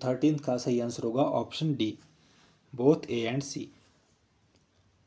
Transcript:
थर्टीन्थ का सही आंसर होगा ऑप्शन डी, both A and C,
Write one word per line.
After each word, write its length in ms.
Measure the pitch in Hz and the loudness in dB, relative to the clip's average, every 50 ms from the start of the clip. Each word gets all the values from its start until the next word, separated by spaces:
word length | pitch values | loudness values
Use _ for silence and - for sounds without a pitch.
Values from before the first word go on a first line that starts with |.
| - | -2
थर्टीन्थ 360 | 127 127 127 - 156 156 143 - | -2 0 2 2 2 2 2 0
का 120 | 131 123 123 | -2 -2 -2
सही 220 | - 135 120 120 | 0 0 0 0
आंसर 240 | 120 120 120 - 120 | 0 -2 -4 -4 -4
होगा 200 | 117 113 135 147 | -2 0 2 0
ऑप्शन 500 | - - 123 117 - - - 156 160 139 | 2 2 -2 -2 -4 -4 -2 -2 0 0
डी, 120 | 113 110 107 104 - - - _ _ _ _ _ _ _ _ _ _ _ _ - | 0 0 -2 -2 -8 -16 -20 _ _ _ _ _ _ _ _ _ _ _ _ -6
both 340 | - 123 143 156 - - - | 2 4 4 4 4 2 -4
A 120 | 117 117 113 113 | -4 -2 -2 -2
and 180 | 127 143 139 | -2 -2 -4
C, 180 | - - 156 - - - - _ _ _ _ _ _ _ _ _ _ _ _ _ _ _ _ _ _ _ _ _ _ _ _ _ | -4 -6 -6 -8 -10 -14 -20 _ _ _ _ _ _ _ _ _ _ _ _ _ _ _ _ _ _ _ _ _ _ _ _ _